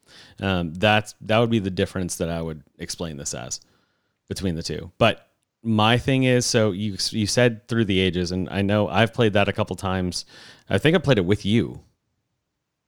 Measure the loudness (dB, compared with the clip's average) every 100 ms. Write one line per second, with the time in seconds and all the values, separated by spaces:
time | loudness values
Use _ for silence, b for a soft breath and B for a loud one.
0 | B B B -6 -2 0 -2 2 4 4
1 | 0 -8 0 2 2 0 0 -2 -2 -2
2 | -6 -4 -4 -4 -6 -10 -16 -14 -12 -8
3 | -8 -8 -10 -10 -10 -12 _ _ _ _
4 | _ _ -12 -4 -4 -4 -6 -8 -10 0
5 | 2 2 _ _ _ _ -2 2 4 2
6 | 2 2 2 2 2 2 2 0 -6 -6
7 | -4 -2 0 2 2 0 -4 -2 2 2
8 | 2 0 -2 -4 -4 -2 0 2 2 2
9 | 2 2 2 2 2 0 -4 -4 -4 -2
10 | -2 -6 B B B B -2 0 2 2
11 | 4 2 2 0 2 0 0 -6 -20 _
12 | _ _ _ _ _ _ _ _